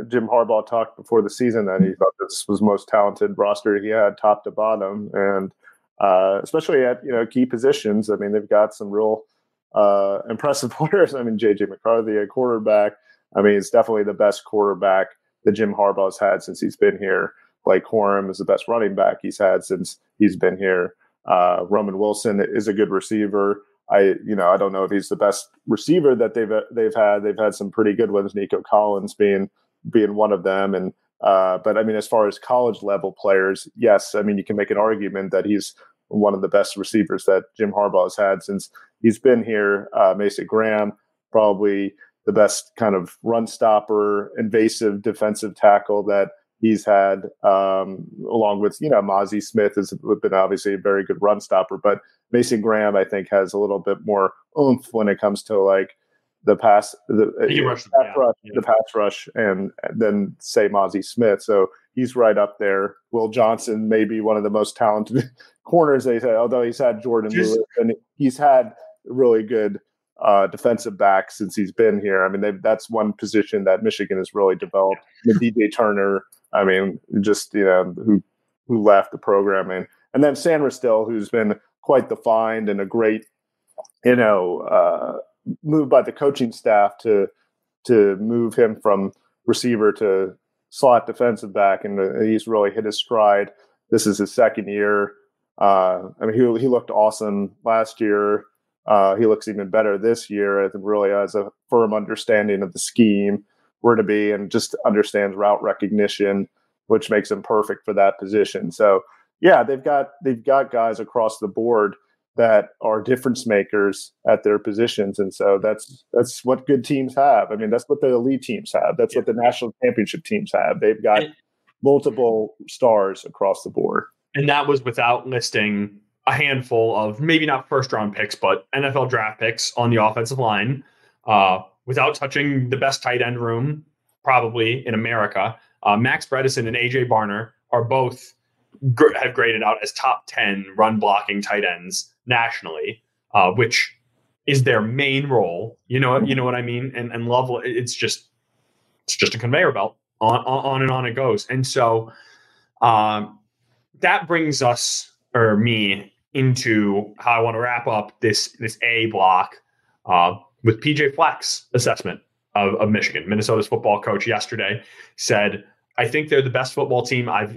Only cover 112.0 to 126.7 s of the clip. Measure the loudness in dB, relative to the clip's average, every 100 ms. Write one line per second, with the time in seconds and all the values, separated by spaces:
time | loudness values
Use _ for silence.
112 | _ _ _ 0 4 4 0 -4 -2 -2
113 | 0 0 0 -2 0 0 2 0 0 -2
114 | -10 _ 0 2 2 0 -2 -2 -2 -2
115 | -4 -4 -6 -2 2 2 0 -4 -8 -20
116 | _ 0 0 -2 -2 -2 0 0 0 -4
117 | -2 0 4 4 2 -4 -2 -2 -2 0
118 | 2 2 0 -2 -4 -8 -4 -2 -2 0
119 | -2 -2 -2 0 0 0 -6 -4 -2 0
120 | -4 -6 -6 -6 -2 -2 0 0 0 0
121 | 2 2 0 -8 _ _ _ _ 2 2
122 | 2 0 0 0 -4 -10 -20 -2 2 2
123 | 0 -4 -12 -4 -2 -2 -6 -4 -2 -2
124 | -6 _ _ -4 0 0 0 -2 -4 -2
125 | 0 0 -2 -6 -4 -2 -2 -2 -6 -10
126 | _ _ -2 -2 -2 -4 -2